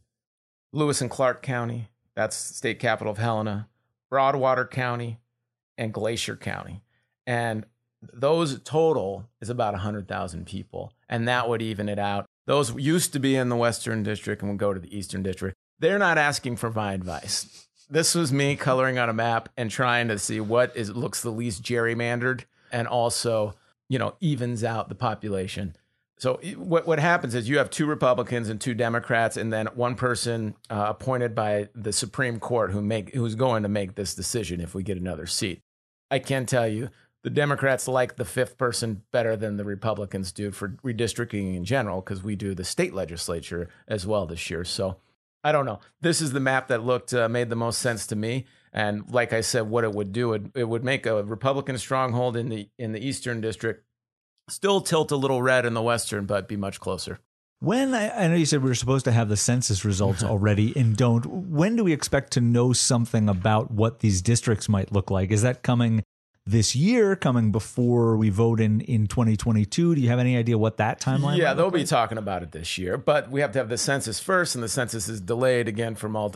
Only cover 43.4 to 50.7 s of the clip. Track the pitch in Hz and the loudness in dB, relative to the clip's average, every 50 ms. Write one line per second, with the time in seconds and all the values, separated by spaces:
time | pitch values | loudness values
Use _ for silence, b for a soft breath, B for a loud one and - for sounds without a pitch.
43.4 | 78 - 87 85 87 - b b b b 110 104 87 101 107 104 92 80 85 90 | -6 -6 -6 -6 -8 -8 b b b b -6 -6 -2 -2 -2 -2 -2 -2 -6 -8
44.4 | - - 90 82 90 - - - 98 95 95 - _ _ _ _ _ _ _ _ | -8 -6 -6 -6 -6 -6 -4 -2 -2 -2 -4 -6 _ _ _ _ _ _ _ _
45.4 | - 147 151 147 139 131 104 - b b b b - 165 165 - 160 143 123 139 | 0 2 2 2 2 0 -4 -8 b b b b 0 0 2 2 0 0 0 0
46.4 | 131 131 131 131 127 - 127 113 113 123 123 120 - - 127 123 113 113 117 120 | 2 2 2 2 2 2 0 0 2 2 0 0 0 -2 0 2 2 2 2 0
47.4 | 120 113 117 113 117 117 107 - - 127 117 101 - - 113 104 107 113 123 131 | 0 0 -2 -2 -2 -2 -2 -2 -2 -2 -2 -2 -4 -6 -4 -4 -2 -2 -2 -4
48.4 | 120 b b b b b b 104 107 104 101 104 104 - 117 123 120 - 117 113 | -6 b b b b b b -2 0 0 -2 -2 -4 -2 0 0 2 2 0 0
49.4 | 104 - - 123 110 104 110 120 113 110 101 104 104 95 95 117 123 117 110 104 | 0 0 0 0 0 0 0 2 2 2 0 -2 -2 -2 -2 -2 0 0 0 -2
50.4 | 101 - - 131 120 113 | -4 -6 -6 -4 -4 -2